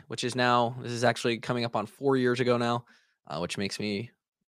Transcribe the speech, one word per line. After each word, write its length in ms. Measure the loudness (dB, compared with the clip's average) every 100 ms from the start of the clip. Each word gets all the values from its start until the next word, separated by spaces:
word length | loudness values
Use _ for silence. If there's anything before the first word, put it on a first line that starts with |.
| -8
which 160 | -6
is 100 | -4
now, 400 | 2 4 4 2 -2
this 100 | -8
is 140 | 2
actually 340 | 2 2 -2 -2
coming 260 | -2 -2
up 120 | -2 -4
on 100 | -6
four 300 | -2 2 4
years 240 | 2 2
ago 160 | 2 2
now, 280 | 2 -2 -4 _ _ _ -10
uh, 100 | -6
which 200 | -4 -4
makes 200 | -6 -4
me 320 | -4 -4 -6 _ _ _ _